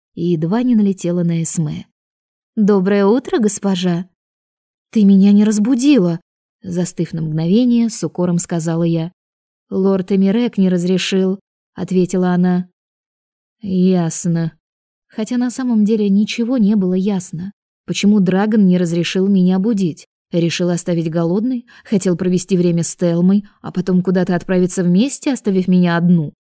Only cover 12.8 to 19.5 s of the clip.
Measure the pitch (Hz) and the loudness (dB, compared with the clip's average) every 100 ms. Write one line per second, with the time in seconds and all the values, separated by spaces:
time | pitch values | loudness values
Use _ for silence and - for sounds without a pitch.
12.8 | _ _ _ _ _ _ _ _ 202 185 | _ _ _ _ _ _ _ _ -6 0
13.8 | 185 185 165 - 175 165 165 - _ _ | 2 2 -2 -4 -4 -2 -4 -8 _ _
14.8 | _ _ _ - 220 247 247 240 254 226 | _ _ _ -10 -6 -4 -4 -4 -2 0
15.8 | 208 226 208 196 214 - 226 262 202 220 | 2 2 2 2 0 -2 -2 0 2 2
16.8 | 185 185 190 196 180 160 190 - _ _ | 0 -2 -2 -4 -6 -10 -12 -14 _ _
17.8 | - 175 202 214 185 185 214 220 196 180 | -10 -2 2 4 2 2 2 2 4 2
18.8 | 180 170 165 190 190 196 180 | 0 -2 -2 -2 0 2 2